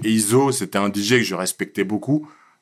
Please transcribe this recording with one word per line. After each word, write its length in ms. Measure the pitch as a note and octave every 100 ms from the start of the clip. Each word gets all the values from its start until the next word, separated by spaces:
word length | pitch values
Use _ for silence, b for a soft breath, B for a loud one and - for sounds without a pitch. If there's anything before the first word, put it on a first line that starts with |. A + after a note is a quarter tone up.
Et 80 | A2
Iso, 400 | A2 G#2 B2 C#3
c'était 260 | A#2 F#2 G2
un 100 | G2+
D 120 | G2+
J 160 | G2+ B2
que 40 |
je 120 | G#2+ F2+
respectais 480 | F#2 - F#2+ -
beaucoup 440 | G2 G#2 - D3+ D3+ B B B